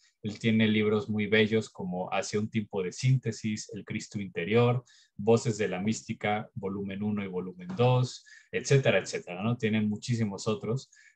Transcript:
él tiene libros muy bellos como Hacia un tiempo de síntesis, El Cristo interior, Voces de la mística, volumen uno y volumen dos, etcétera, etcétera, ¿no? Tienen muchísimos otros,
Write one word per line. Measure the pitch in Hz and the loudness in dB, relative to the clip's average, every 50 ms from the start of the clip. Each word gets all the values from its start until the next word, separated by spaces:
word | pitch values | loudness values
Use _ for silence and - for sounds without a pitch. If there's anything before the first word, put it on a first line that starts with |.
| _ _ _ _ - | _ _ _ _ -8
él | 104 98 - | -8 -6 -2
tiene | - 113 110 110 110 107 | 2 2 4 4 4 4
libros | 107 107 104 107 107 107 101 - | 4 4 4 4 2 2 0 0
muy | 104 107 104 | -2 -2 0
bellos | 95 107 110 107 104 110 110 107 - | 2 4 4 4 4 4 2 0 -2
como | - - 95 90 90 90 92 - 98 | -6 -8 -8 -6 -4 -4 -4 -2 -2
Hacia | 98 92 - - 104 | -2 -2 -2 -2 -2
un | 107 - | -2 -2
tiempo | - 110 101 - - 98 90 | -2 -4 -4 -4 -4 -4 -4
de | 90 - | -4 -4
síntesis, | - - 127 135 127 - 117 107 - - 107 107 110 - - - | -2 2 2 2 2 0 -2 -6 -4 -4 -6 -4 -6 -8 -10 -12
El | 98 - | -12 -8
Cristo | - 107 104 - - - 104 | -8 -8 -8 -8 -8 -8 -8
interior, | 101 92 - 87 85 95 110 120 120 120 120 123 - _ _ _ _ _ _ | -8 -8 -6 -6 -2 2 4 4 4 4 2 0 -4 _ _ _ _ _ _
Voces | - 101 113 117 113 - 120 104 | -2 2 4 4 4 4 0 -2
de | - 104 90 | -2 -2 -2
la | 92 90 | -2 -2
mística, | 98 110 110 - - - 113 - - 104 104 107 - - - | -2 -2 -2 -2 -4 -8 -8 -4 -2 -2 -2 -2 -4 -8 -10
volumen | 104 98 95 98 101 98 98 98 98 104 | -8 -6 -6 -4 -6 -6 -6 -6 -4 -4
uno | 107 101 101 98 | -2 -2 -2 -4
y | 95 | -4
volumen | 90 90 92 92 90 - - 90 92 | -6 -6 -6 -8 -10 -12 -12 -6 0
dos, | 120 120 127 123 123 123 - - - - - - - - _ - | 2 4 4 4 4 2 0 -4 -8 -18 -20 -20 -20 -12 _ -6
etcétera, | 117 123 - 139 135 - 120 101 92 | -4 0 2 4 4 4 4 4 2
etcétera, | - - - 82 - 87 87 90 104 | 2 -2 -6 -8 -8 -8 -8 -4 -2
¿no? | 117 120 | -2 0
Tienen | - 113 107 110 110 107 104 | 0 0 2 2 2 2 0
muchísimos | 104 101 - - 120 113 113 101 98 92 - | -2 -2 -2 -2 0 0 0 -2 -4 -4 -2
otros, | 113 107 - - 104 120 131 - - _ _ - - _ | -2 -2 -2 -2 -2 -4 -4 -4 -10 _ _ -20 -20 _